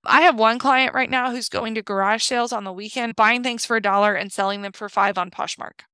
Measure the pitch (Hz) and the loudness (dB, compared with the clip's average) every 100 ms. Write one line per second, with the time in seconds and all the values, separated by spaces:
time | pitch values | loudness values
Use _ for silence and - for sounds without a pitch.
0 | - 269 339 233 220 240 269 262 254 262 | 2 6 6 6 2 2 2 2 2 0
1 | 254 262 247 240 - - 220 220 208 196 | -2 -2 -2 -4 -6 -6 -4 -6 -4 -2
2 | 196 226 - 247 240 233 196 185 214 254 | 0 0 0 -2 -2 -4 -8 -12 -10 -6
3 | 233 226 214 240 247 233 - 226 202 202 | -4 2 4 4 -2 -4 -2 0 2 4
4 | 208 190 196 - 196 202 202 - 208 - | 2 0 -4 -2 -2 -4 -8 -12 -6 0
5 | 202 202 180 - - - - - _ | 0 0 -6 -6 -8 -8 -12 -16 _